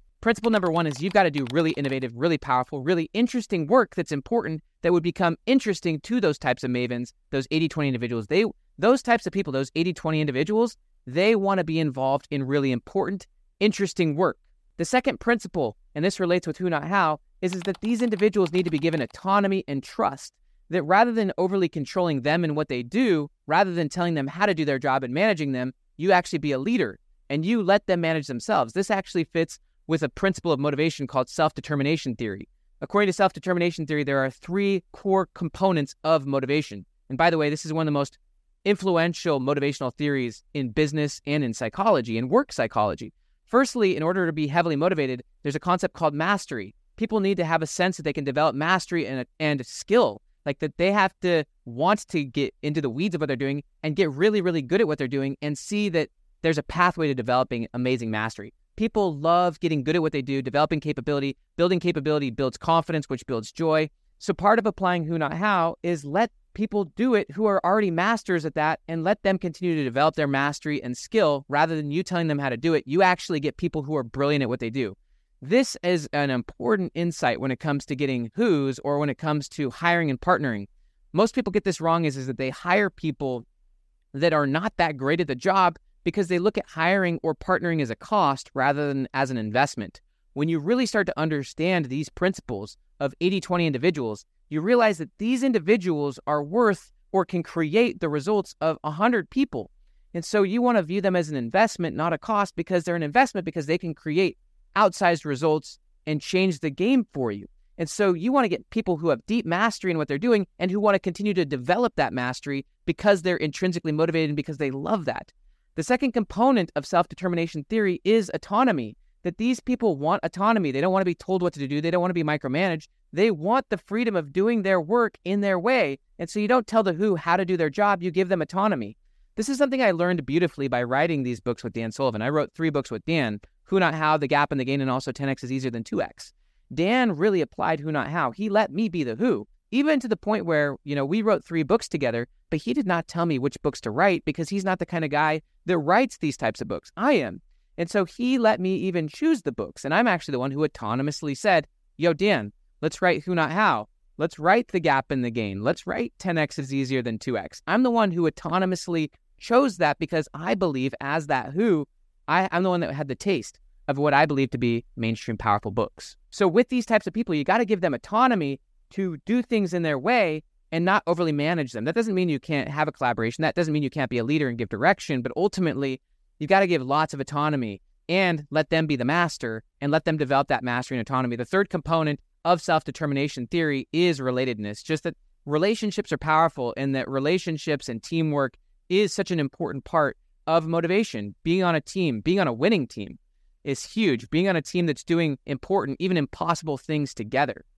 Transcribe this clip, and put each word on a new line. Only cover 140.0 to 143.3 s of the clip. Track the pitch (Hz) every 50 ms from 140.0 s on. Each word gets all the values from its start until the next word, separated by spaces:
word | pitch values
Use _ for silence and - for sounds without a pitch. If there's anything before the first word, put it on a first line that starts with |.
| 240
the | 226 214
point | - - 208 220 202 -
where, | 170 160 147 147 143 135 - _
you | 143 143
know, | 143 139
we | 139 180 226
wrote | 208 220 202 160 -
three | - 170 165 151
books | 131 202 233 - -
together, | - 156 139 120 113 117 120 - _ _ _ _
but | 170 151
he | - 226 247
did | 294 233
not | 180 175 165 165 -
tell | - 165 170
me | 170